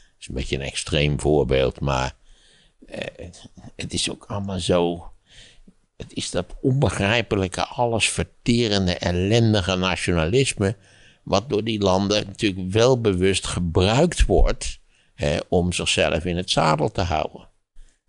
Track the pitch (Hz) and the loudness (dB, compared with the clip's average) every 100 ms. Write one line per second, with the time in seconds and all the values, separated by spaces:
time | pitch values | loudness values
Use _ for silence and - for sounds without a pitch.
0 | _ _ - 64 67 65 67 - - 78 | _ _ -10 -8 -6 -6 -6 -10 -4 0
1 | 73 71 73 76 64 67 65 - 71 65 | 0 0 2 2 2 2 0 -2 -2 -2
2 | 65 - _ - _ _ _ _ - - | -2 -8 _ -20 _ _ _ _ -18 -12
3 | - - 87 - - - - - 85 - | -12 -14 -18 -18 -20 -20 -20 -14 -8 -6
4 | - - - 101 98 95 87 90 87 85 | -6 -8 -10 -8 -6 -6 0 2 2 -4
5 | - - _ - - - - _ _ _ | -10 -20 _ -20 -20 -20 -20 _ _ _
6 | - - - - 90 - 139 131 120 - | -12 -10 -6 -6 -6 -4 -2 0 0 0
7 | 98 117 110 104 92 - - - 120 113 | 0 0 0 -2 -2 -2 -6 -2 -2 0
8 | - - - _ - 120 117 101 90 87 | -2 -2 -6 _ 0 2 2 2 0 0
9 | 92 90 95 117 113 107 90 92 92 85 | -2 0 2 4 4 4 2 0 0 0
10 | - 87 80 120 131 - 98 - _ _ | 0 0 2 2 0 0 -2 -2 _ _
11 | - _ - 95 131 107 113 107 98 92 | -20 _ -2 -2 0 -2 -2 0 2 2
12 | 98 107 104 98 104 95 92 107 123 127 | 2 0 -2 -2 -2 -2 -2 2 4 4
13 | 113 90 92 92 - - 87 82 92 120 | 2 2 2 0 -2 -4 0 2 4 4
14 | 175 - - 87 - 117 - - _ _ | 2 2 4 6 4 2 -6 -10 _ _
15 | _ - 73 78 - 90 90 87 85 - | _ -4 -2 -2 0 0 2 -2 -2 0
16 | 80 80 90 87 92 - 147 156 139 - | 2 0 -2 -4 -2 0 2 2 -2 -2
17 | 90 78 - - - _ _ - - _ | -2 -2 -4 -8 -20 _ _ -20 -20 _